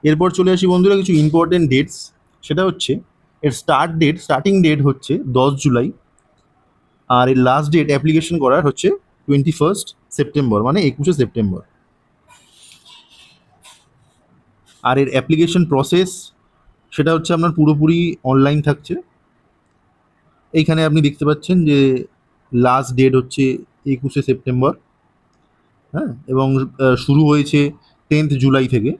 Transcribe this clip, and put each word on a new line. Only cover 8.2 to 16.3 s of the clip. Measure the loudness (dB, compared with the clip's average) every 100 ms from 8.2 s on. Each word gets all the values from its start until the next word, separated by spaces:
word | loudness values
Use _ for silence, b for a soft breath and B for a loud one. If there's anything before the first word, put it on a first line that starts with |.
| 0 -2
করার | 0 2 0
হচ্ছে | 0 -2 -2 _ _ -2
টোয়েন্টি | 0 0
ফার্স্ট | 0 -2 -2 -8 -18 _
সেপ্টেম্বর, | -6 -4 -2 0 0
মানে | 0 0
একুশে | -2 -2 -4
সেপ্টেম্বর। | -2 -2 -2 -4 -4 -12 _ _ _ _ _ _ _ _ _ -20 -20 -20 -20 _ _ -20 _ _ _ -20 -20 _ _ _ _ _ _ _ _ _ _
আর | -2 0
এর | 0
অ্যাপ্লিকেশন | 0 -2 0 2 2
প্রসেস, | 0 0 2 0 0 -6 -20